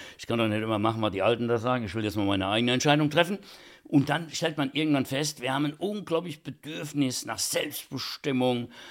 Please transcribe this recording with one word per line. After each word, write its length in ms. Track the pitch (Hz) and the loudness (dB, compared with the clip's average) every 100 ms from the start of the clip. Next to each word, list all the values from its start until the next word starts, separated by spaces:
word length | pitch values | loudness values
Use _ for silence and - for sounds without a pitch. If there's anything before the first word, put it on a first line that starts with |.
| - - | -18 -12
ich 80 | - | -2
kann 140 | 117 | 0
doch 80 | 110 | 2
nicht 160 | 107 | 0
immer 160 | 110 110 | 0 2
machen, 220 | 110 113 | 2 2
was 80 | 107 | 0
die 100 | 95 | 2
Alten 260 | 98 117 120 | 2 2 2
da 120 | 117 | 0
sagen, 260 | 117 127 110 | 0 -2 -2
ich 80 | |
will 100 | 110 | -2
jetzt 140 | 107 101 | -2 0
mal 80 | 101 | 2
meine 220 | 98 95 | 2 2
eigene 240 | 107 120 | 2 2
Entscheidung 400 | 127 151 147 147 | 2 4 4 4
treffen. 260 | 147 170 202 - - - - | 4 2 -2 -10 -20 -20 -20
Und 260 | - 147 143 | 2 4 4
dann 200 | 151 160 | 0 -4
stellt 260 | - 170 151 | -4 -2 0
man 140 | 135 | -2
irgendwann 320 | 147 156 143 127 | 0 2 2 0
fest, 360 | 135 151 - | -2 -2 -4
wir 120 | 123 | -2
haben 120 | 135 147 | -2 -2
ein 80 | |
unglaubliches 680 | 143 196 214 160 123 170 143 | -4 -6 -4 -2 -2 -2 -8
Bedürfnis 840 | - 120 143 170 147 143 135 120 - | -12 -14 -12 -10 -4 0 0 -2 -6
nach 120 | 110 | -4
Selbstbestimmung, 1300 | - 170 147 - - 135 - - 151 127 127 123 117 - - | -2 -2 -4 -8 -10 -8 -8 -6 -2 2 2 2 -4 -12 -18